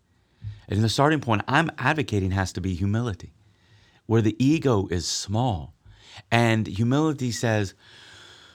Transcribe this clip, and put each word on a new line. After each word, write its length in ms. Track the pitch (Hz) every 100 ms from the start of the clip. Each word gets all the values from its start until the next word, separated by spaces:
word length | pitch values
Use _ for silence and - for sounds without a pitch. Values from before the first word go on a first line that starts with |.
| _ _ _ _ - - -
And 160 | 95
the 60 | 110
starting 300 | 107 143 156
point 240 | 120 107 -
I'm 220 | 139 160 -
advocating 540 | 127 156 123 104 92
has 200 | 95 95
to 80 | -
be 120 | 90
humility, 600 | 87 98 110 120 92 - _ _ _ _ _ _ _ -
where 160 | 110
the 140 | 107 -
ego 440 | 131 160 135 110 95
is 180 | 87 82
small. 680 | - - 104 127 92 67 - - - - - -
And 340 | 117 117 110 107
humility 680 | 98 120 135 160 143 127
says, 420 | 113 120 107 98 - - - - - - - -